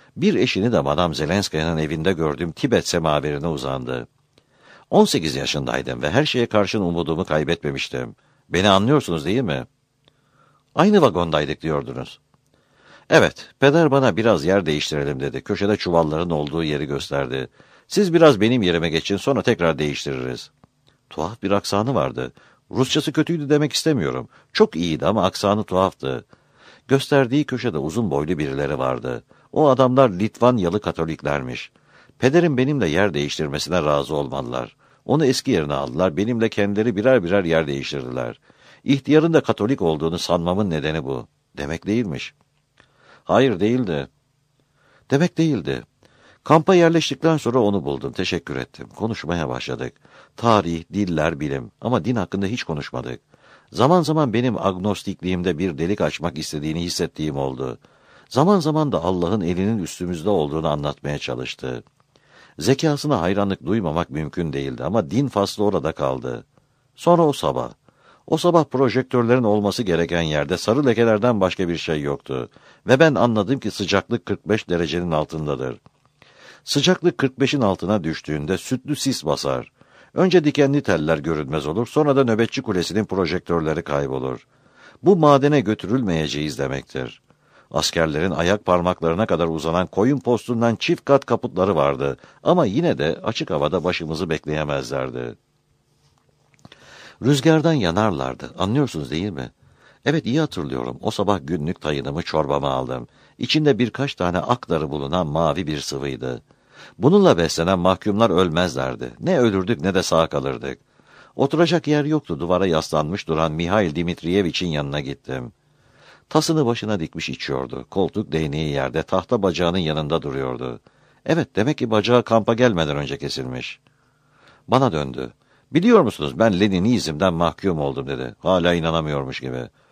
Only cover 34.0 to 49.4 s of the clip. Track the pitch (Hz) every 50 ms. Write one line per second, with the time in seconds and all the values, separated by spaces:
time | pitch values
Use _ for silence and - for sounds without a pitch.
34 | 69 65 78 73 71 64 65 69 64 60 62 64 60 55 - _ _ _ _ _
35 | _ - - 156 156 127 131 - - 135 113 82 73 73 73 67 69 65 62 78
36 | 92 95 73 85 104 117 123 113 113 107 - 107 101 101 101 104 110 123 95 101
37 | 104 131 131 113 85 85 98 101 90 82 80 80 78 71 69 69 65 - 73 69
38 | 64 64 62 64 60 58 58 - _ _ _ _ _ - - _ - 117 139 135
39 | - - 147 156 151 170 160 139 - - 110 - 104 117 135 - 95 80 80 71
40 | 80 82 87 82 - - 87 87 82 87 90 101 107 95 80 76 69 78 78 80
41 | 65 67 67 60 - - _ _ _ _ _ 71 71 71 82 - - 92 107 123
42 | 113 90 69 64 - - - _ _ _ _ _ _ _ _ _ _ _ _ _
43 | _ _ - _ _ - 90 113 135 131 101 82 101 110 123 127 120 90 78 71
44 | 67 - _ _ _ _ _ _ _ _ _ _ _ _ _ _ _ _ _ _
45 | _ - 135 143 175 170 - - 165 160 139 98 - - 67 60 - - _ _
46 | - - _ _ _ _ _ _ - - 151 160 151 - 190 175 170 165 170 165
47 | - - 139 - - 165 160 147 - 123 117 131 107 104 101 95 65 71 69 65
48 | 67 67 60 - 92 - 92 85 - 73 67 64 60 - - - 64 - - -
49 | 101 113 110 - - 78 87 85